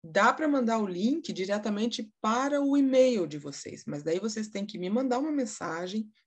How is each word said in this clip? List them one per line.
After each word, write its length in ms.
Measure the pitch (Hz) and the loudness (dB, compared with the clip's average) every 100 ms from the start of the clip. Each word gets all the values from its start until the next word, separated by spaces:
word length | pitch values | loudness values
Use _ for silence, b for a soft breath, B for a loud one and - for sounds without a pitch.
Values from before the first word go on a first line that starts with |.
Dá 280 | 165 175 220 | 0 4 4
pra 160 | - 311 | 4 2
mandar 300 | 285 226 226 | 2 2 0
o 80 | 208 | -2
link 460 | 175 220 320 - | 0 0 0 -4
diretamente 800 | - 190 202 208 202 233 - 226 _ | -6 -2 -2 -2 -2 -2 -4 -10 _
para 400 | 220 240 277 285 | 0 0 2 0
o 160 | 277 285 | 2 4
e-mail 520 | 269 262 262 233 160 | 6 6 6 4 -2
de 100 | 151 | -4
vocês, 460 | 143 139 - - - | -10 -12 -12 -12 -8
mas 160 | 147 | -6
daí 160 | 151 175 | -2 -2
vocês 300 | 214 214 214 | -2 -6 -8
têm 180 | 202 196 | -8 -8
que 120 | 175 | -6
me 120 | 185 | -2
mandar 300 | 220 269 240 | 0 0 0
uma 120 | 311 | 0
mensagem 760 | 294 233 - 170 165 185 214 220 _ | -2 -4 -6 -8 -6 -4 -6 -8 _